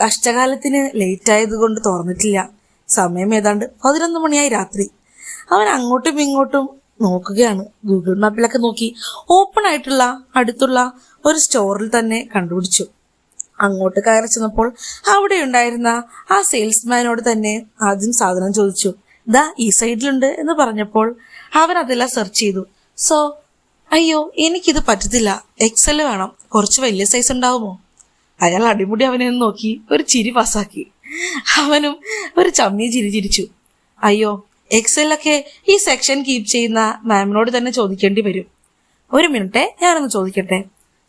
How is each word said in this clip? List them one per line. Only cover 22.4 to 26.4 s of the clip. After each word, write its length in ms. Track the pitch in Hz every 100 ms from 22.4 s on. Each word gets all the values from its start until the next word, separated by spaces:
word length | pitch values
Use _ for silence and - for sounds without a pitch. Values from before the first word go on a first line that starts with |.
ചെയ്തു. 200 | 214 190 190 _ _ - -
"So, 220 | 302 294 294 _ _ _ _ -
അയ്യോ, 400 | 311 330 311 311 -
എനിക്കിത് 500 | 311 349 349 277 -
പറ്റത്തില്ല, 580 | 202 196 240 220 196 - -
എക്സ് 300 | 226 220 -
എൽ 120 | 294
വേണം, 300 | 294 202 190 -